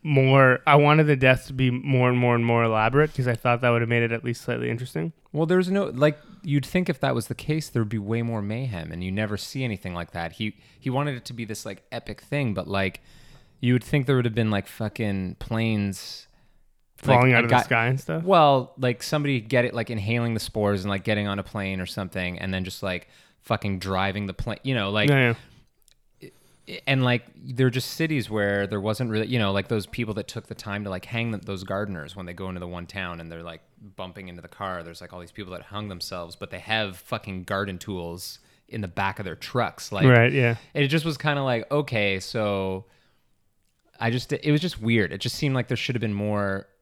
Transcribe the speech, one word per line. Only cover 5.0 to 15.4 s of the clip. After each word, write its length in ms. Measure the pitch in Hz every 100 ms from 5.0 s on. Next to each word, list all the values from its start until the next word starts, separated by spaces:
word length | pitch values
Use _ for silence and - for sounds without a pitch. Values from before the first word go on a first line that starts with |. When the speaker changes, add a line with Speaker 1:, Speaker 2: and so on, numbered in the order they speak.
| 165 - _
Speaker 2:
Well, 140 | 147 160
there 100 | 180
was 120 | 180
no, 140 | 196 196
like, 320 | 120 151 147 - -
you'd 200 | 180 143 131
think 220 | 180 180
if 120 | 156
that 140 | 135
was 120 | 123 -
the 60 |
case, 340 | - - 156 151
there 140 | 120
would 60 | 107
be 100 | 110
way 240 | 101 117
more 200 | 117 113
mayhem, 500 | 101 110 131 95 80
and 100 | 85
you 80 | 92
never 260 | 95 107 101
see 280 | - 139
anything 300 | 127 101 92
like 180 | 87 85
that. 200 | 87 85
He, 240 | 78 107 - _ _
he 120 | 135
wanted 260 | 127 147 127
it 80 | -
to 60 |
be 120 | 120
this, 200 | 110 107 -
like, 160 | 98 _
epic 300 | 120 - 104
thing, 340 | - 147 131
but, 140 | 92 -
like, 320 | 98 95 - - - - - _ _
you 120 | 120
would 120 | 123
think 220 | - 151 131
there 100 | 135
would 80 | 120
have 80 |
been, 160 | 110 110
like, 160 | 104 -
fucking 720 | - 107 - 110 98 92
planes, 920 | -